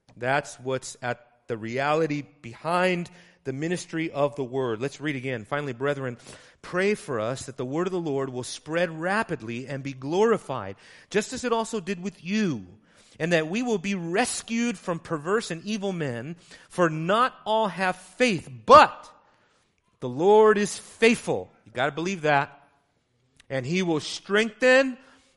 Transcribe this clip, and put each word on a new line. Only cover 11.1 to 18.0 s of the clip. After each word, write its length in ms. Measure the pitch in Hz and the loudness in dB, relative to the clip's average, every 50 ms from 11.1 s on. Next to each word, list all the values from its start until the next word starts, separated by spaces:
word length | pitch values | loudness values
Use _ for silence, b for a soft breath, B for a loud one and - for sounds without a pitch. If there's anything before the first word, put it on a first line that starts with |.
| - 208 208 - 262 | -2 -2 -2 -2 -6
as 100 | 233 247 | -4 -2
it 80 | 240 | 0
also 280 | 226 226 226 - 233 214 | 0 0 -2 -2 -4 -6
did 240 | 165 185 202 175 180 | -4 -4 -6 -6 -6
with 200 | 202 - - - | -10 -10 -10 -6
you, 440 | 175 202 220 214 175 135 107 90 92 - - b b b b b b b b | -2 0 0 2 0 0 -2 -6 -12 -20 -20 b b b b b b b b
and 120 | 156 175 175 | -2 2 2
that 140 | 160 156 | 2 2
we 160 | 156 185 233 254 | 2 -2 -2 0
will 140 | 247 220 | 0 -2
be 180 | 185 156 196 202 | -2 -2 -2 -4
rescued 840 | 185 165 165 175 214 247 - - - - - 226 233 233 240 202 | -4 -4 -2 0 0 0 0 -2 -6 -6 -4 -2 0 0 -2 -2
from 200 | - - 185 175 | -4 -4 -6 -6
perverse 540 | 160 - - 170 147 143 175 208 233 - - | -6 -4 -6 -6 -4 -2 0 -2 -2 -2 -4
and 120 | 170 165 175 | -8 -8 -8
evil 260 | 202 220 202 196 202 | -8 -6 -4 -4 -4
men, 460 | 185 170 151 135 120 117 120 156 170 B B B B B B B | -4 -4 -4 -4 -4 -6 -8 -10 -12 B B B B B B B
for 200 | B 180 175 160 | B 2 2 2
not 460 | 156 156 165 175 208 226 254 254 - - - | 2 0 -2 0 2 2 2 0 -2 -6 -4
all 220 | 208 220 220 220 | -2 0 0 0
have 300 | 196 165 180 190 185 180 | 0 -2 -2 -2 -2 -2
faith, 520 | - | -4